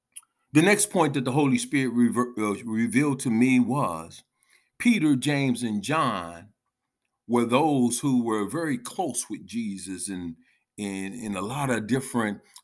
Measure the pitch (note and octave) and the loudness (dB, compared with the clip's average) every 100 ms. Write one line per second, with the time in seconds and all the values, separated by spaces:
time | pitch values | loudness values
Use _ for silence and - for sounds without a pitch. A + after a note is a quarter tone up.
0 | _ - _ _ _ D3 F3 G3+ - F#3+ | _ -20 _ _ _ 4 6 4 2 2
1 | D#3 C3+ B2+ B2+ C#3+ B2 - D3 C3 A#2 | 2 0 0 2 2 2 0 0 0 2
2 | A#2+ G#2 B2 - G#2+ G2+ A#2 A2 A#2 A2 | 2 2 -2 -2 -2 -2 -4 -2 0 2
3 | D3 C3+ B2+ A2 B2+ B2+ A2+ C#3 A2 D#2+ | 0 0 0 2 4 4 4 0 -2 -4
4 | D#2+ - _ _ _ _ _ _ A#3+ G#3+ | -10 -18 _ _ _ _ _ _ 2 4
5 | D#3 C3 C3+ C#3+ C#3 A#2+ A#2+ G#2+ G2+ D#3 | 4 2 2 2 2 0 -2 -4 -2 -2
6 | C#3 G2+ E2+ E2+ G2+ _ _ _ _ _ | 0 -2 -8 -12 -18 _ _ _ _ _
7 | _ _ - A#2+ A#2 B2 D#3 C#3 A#2+ A#2+ | _ _ -2 0 2 2 2 2 2 0
8 | C3+ B2+ A#2 G#2+ G2+ D#3 E3 B2 - - | 0 0 2 0 -2 -4 -4 -6 -6 -6
9 | E3+ A#2+ - G#2 F#2+ A2 A2 G2 F2+ F#2 | -6 -4 -8 -10 -10 -8 -6 -8 -10 -10
10 | F#2+ F#2+ F2 E2 _ _ _ - G3+ F#3+ | -8 -8 -8 -12 _ _ _ -10 -8 -6
11 | G3 B3 A3 G3 G3 C#3+ C#3 A#2 G#2+ C3 | -8 -10 -8 -6 -6 -4 -2 -2 0 -2
12 | C3 B2 G#2+ G2+ _ - | -2 -2 -2 -4 _ -20